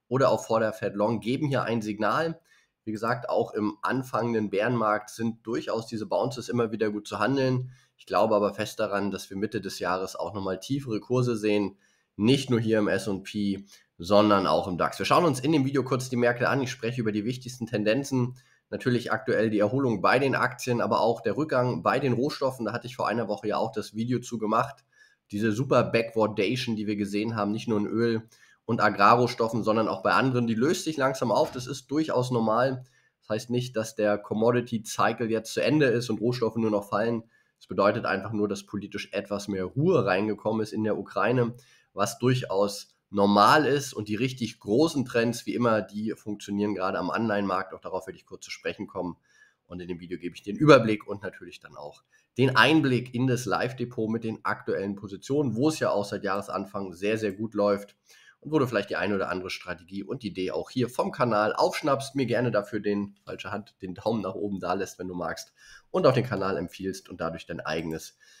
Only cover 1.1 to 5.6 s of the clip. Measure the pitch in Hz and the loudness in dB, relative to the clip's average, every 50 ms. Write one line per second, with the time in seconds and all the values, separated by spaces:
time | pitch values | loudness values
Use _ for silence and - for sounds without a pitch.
1.1 | 117 104 92 110 131 139 156 139 135 117 - - 117 117 104 107 104 98 107 104 | 0 0 -2 -2 -2 0 0 0 0 0 0 0 -2 -2 -2 -4 -2 -2 0 0
2.1 | 117 143 165 165 165 - _ _ _ _ _ _ _ _ _ 113 107 104 113 113 | 0 0 0 -2 -4 -8 _ _ _ _ _ _ _ _ _ -8 -6 -4 -2 -2
3.1 | 123 123 - - - - 117 - - 107 104 104 - - - 87 113 131 131 - | -2 -2 -2 0 0 0 0 0 -2 -2 -2 -2 -2 -2 -2 -2 -2 -2 -2 -2
4.1 | - 110 113 120 117 110 104 101 95 95 107 120 127 117 110 107 107 107 - - | -2 -2 0 0 0 -2 -2 -2 -2 0 0 0 0 0 2 2 0 0 -2 -6
5.1 | - - 113 117 110 - _ 113 117 156 | -8 -4 -4 -4 -4 -6 _ -6 -6 -6